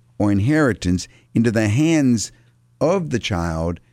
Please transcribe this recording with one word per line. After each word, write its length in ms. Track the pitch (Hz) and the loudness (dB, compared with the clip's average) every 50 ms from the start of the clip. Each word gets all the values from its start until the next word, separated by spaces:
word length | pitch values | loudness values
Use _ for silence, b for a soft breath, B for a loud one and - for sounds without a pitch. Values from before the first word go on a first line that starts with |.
| _ _ _ | _ _ _
or 140 | - 104 104 | -2 0 0
inheritance 760 | 101 98 104 135 151 156 147 123 101 - - 90 90 87 - b b b b b - | 2 2 0 0 2 2 2 0 0 0 0 0 0 -2 -4 b b b b b 0
into 180 | 113 113 120 | 0 2 2
the 160 | 104 110 107 | 2 0 0
hands 640 | 104 104 139 156 165 165 156 139 127 120 104 - - b b b b b b _ _ _ _ | 0 2 2 2 2 2 2 2 2 2 0 -2 -8 b b b b b b _ _ _ _
of 300 | 139 160 185 196 165 143 | -2 0 0 -2 -2 -4
the 80 | 120 110 | -4 -6
child 600 | - - 101 85 85 85 80 80 82 85 85 - - _ | -4 -4 -4 -2 -2 -2 -2 -4 -4 -4 -6 -8 -12 _